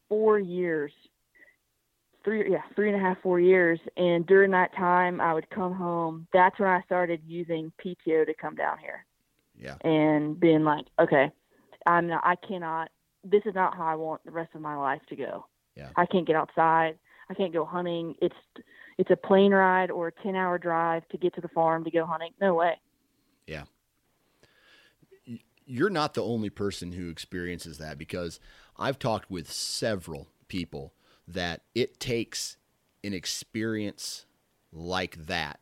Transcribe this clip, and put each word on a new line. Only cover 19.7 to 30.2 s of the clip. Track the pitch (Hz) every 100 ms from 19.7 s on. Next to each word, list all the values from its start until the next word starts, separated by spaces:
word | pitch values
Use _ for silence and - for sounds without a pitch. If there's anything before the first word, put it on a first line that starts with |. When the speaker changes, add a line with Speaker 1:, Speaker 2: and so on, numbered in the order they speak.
| 185 185
Speaker 1:
or | 170 165
a |
ten-hour | - 214 190 185 175
drive | 175 165 170 165 -
to | 165
get | 175 -
to |
the | 170
farm | - 160 165
to | 165
go | 165
hunting. | 160 160 165 -
No | 196
way." | 170 170 - _ _ _ _ _ _ -
Speaker 2:
Yeah. | 76 73 _ _ _ _ _ _ _ _ _ _ _ _ _ _ _ -
Y-, | 117 _ _
you're | - 123 196
not | 190 254
the | -
only | 101 117 104
person | - 101 92 87
who | 92 87
experiences | 80 - 90 87 82 85 76
that, | 78 71
because | 80 90 87 - - - - -
I've | 107 135
talked | 127 104 -
with | 90 76
several | - - - 120 101 82 73